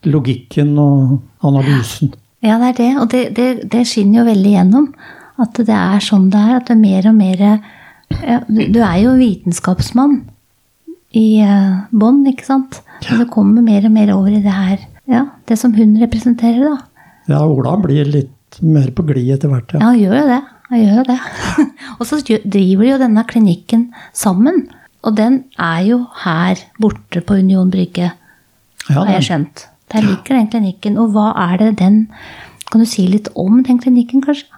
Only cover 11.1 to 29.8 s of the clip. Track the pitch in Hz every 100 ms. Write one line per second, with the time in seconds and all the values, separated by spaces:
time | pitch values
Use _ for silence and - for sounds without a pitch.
11.1 | 226 220 214 208 202 196 185 202 226 220
12.1 | 285 277 262 - 269 262 - _ - -
13.1 | 233 240 220 202 220 233 202 214 220 208
14.1 | 196 196 208 202 190 190 196 - - -
15.1 | 240 285 - - 226 254 214 220 214 233
16.1 | 226 240 240 233 233 285 277 - _ _
17.1 | _ - 147 151 139 123 185 180 143 147
18.1 | 147 135 _ _ - 160 156 131 127 160
19.1 | 135 123 139 147 131 - 156 220 247 196
20.1 | 233 294 247 277 _ _ 240 214 214 262
21.1 | 254 - - 196 - 294 - - - 233
22.1 | 302 - 220 214 196 185 190 233 269 254
23.1 | 214 233 233 214 170 - 226 240 - -
24.1 | - 214 180 254 359 - - _ _ 233
25.1 | 214 220 262 262 - 170 165 190 247 240
26.1 | - 180 160 180 185 - _ 214 208 _
27.1 | 175 170 202 190 190 185 185 180 - 175
28.1 | - _ _ _ _ _ _ - 139 202
29.1 | 190 135 170 156 - - _